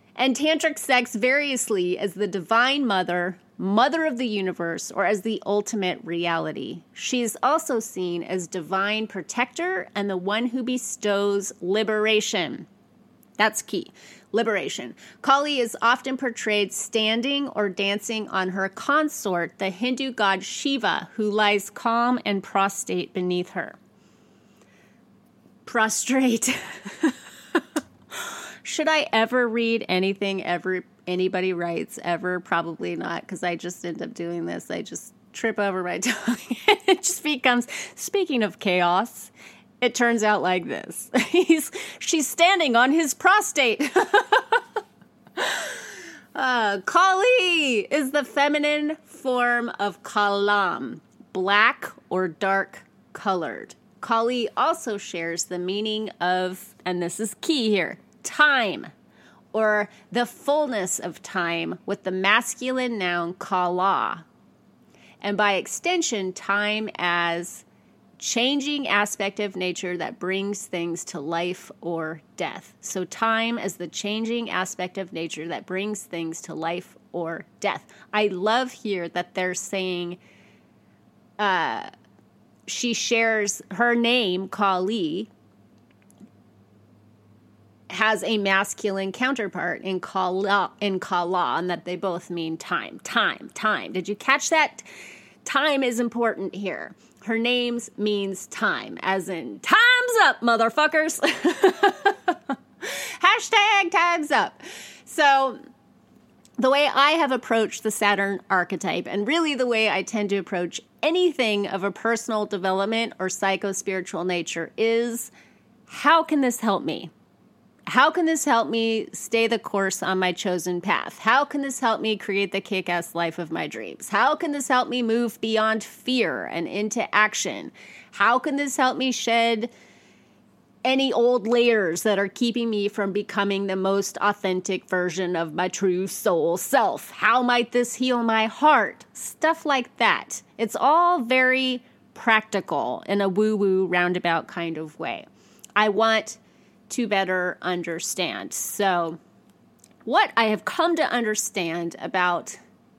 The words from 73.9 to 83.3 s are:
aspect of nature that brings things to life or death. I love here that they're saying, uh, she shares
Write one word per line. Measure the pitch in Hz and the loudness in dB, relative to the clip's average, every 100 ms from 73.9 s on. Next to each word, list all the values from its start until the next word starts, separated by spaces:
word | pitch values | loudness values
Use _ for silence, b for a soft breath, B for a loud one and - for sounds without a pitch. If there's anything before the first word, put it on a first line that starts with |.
| - 202 214 226 240 226 | -6 -4 -4 -2 -2 -2
aspect | 180 185 - 180 190 | -4 -4 -6 -8 -6
of | 180 | -8
nature | 165 165 156 170 | -6 -8 -8 -8
that | 135 - | -8 -6
brings | 185 208 208 | -6 -4 -6
things | - 170 165 156 | -8 -8 -6 -8
to | - | -10
life | 156 165 175 - - _ | -6 -4 -4 -8 -20 _
or | 175 165 165 - _ | -8 -6 -8 -12 _
death. | 202 - - B B | -4 -4 -10 B B
I | 208 208 | 0 0
love | 180 214 240 254 | 0 2 2 0
here | - 214 190 170 | -6 -4 -4 -2
that | 180 175 | -4 -4
they're | - 185 | -4 -2
saying, | 180 - 196 185 175 175 180 b b b b b b b b _ _ _ - | -4 -6 -4 -2 -4 -6 -10 b b b b b b b b _ _ _ -2
uh, | 202 180 147 110 - - _ _ _ _ _ _ - | 0 2 0 -4 -8 -16 _ _ _ _ _ _ -12
she | - 247 | -6 -4
shares | 226 - 226 226 | -2 0 2 2